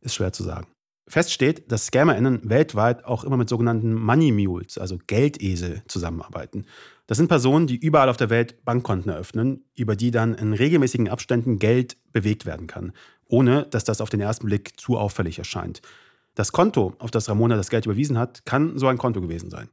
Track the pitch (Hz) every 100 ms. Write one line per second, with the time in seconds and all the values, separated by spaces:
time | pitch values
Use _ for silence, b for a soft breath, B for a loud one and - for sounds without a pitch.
0 | 127 - 95 - 90 85 87 _ _ _
1 | - 160 175 - 135 160 - 113 - 123
2 | 160 - 131 120 113 120 156 104 113 120
3 | - 120 - 131 120 120 117 113 113 113
4 | 110 135 156 104 98 87 - - 95 92
5 | - 101 143 147 98 87 90 85 - 95
6 | 85 82 - - - 101 B B B B
7 | - 117 170 160 127 151 160 123 156 156
8 | 135 120 113 117 117 - - 120 117 95
9 | 92 78 92 110 127 131 _ - 113 101
10 | 120 117 113 113 110 107 139 165 127 123
11 | 104 117 - 120 120 104 107 127 123 -
12 | _ 113 104 110 - 80 80 - 90 b
13 | b b _ 120 127 143 143 117 - 107
14 | 110 104 104 113 110 101 - - - 113
15 | 104 - 87 80 - 92 87 - b b
16 | b b b - 101 - 196 135 95 -
17 | 117 113 107 104 117 110 92 113 107 104
18 | 147 117 120 - - 131 160 135 131 127
19 | 123 104 87 82 - - -